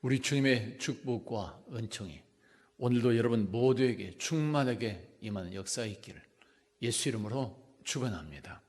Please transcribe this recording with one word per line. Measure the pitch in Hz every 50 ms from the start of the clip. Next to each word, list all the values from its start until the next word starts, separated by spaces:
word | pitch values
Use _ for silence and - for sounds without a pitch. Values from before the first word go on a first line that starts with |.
| -
우리 | 127 135 127
주님의 | - - 147 143 135 135 127 117 104 113 -
축복과 | - - - 131 - - 131 120 110 - - 120 107 98 80 - - - - 156
은총이 | 113 110 104 - - 104 90 76 71 - _ _ _ _ _ _ _ _ _ _
오늘도 | _ - 123 123 120 117 127 117
여러분 | 117 117 120 117 117 104 92
모두에게 | 98 113 123 131 131 123 131 127 113 98 98 95 90 -
충만하게 | - - 165 160 151 151 151 147 139 127 120 101 117 113 101 85 85 - - _
임하는 | - 110 101 98 92 87 92
역사 | 98 95 - - 127 117
있기를 | 107 101 - - - - - - _ _ _ - _ _ _ _ _ _ _ -
예수 | 117 113 - - 143
이름으로 | 120 110 104 104 113 135 131 107 92 - - - - _ -
축원합니다. | - - 147 123 127 101 85 78 76 71 65 - 95 - - _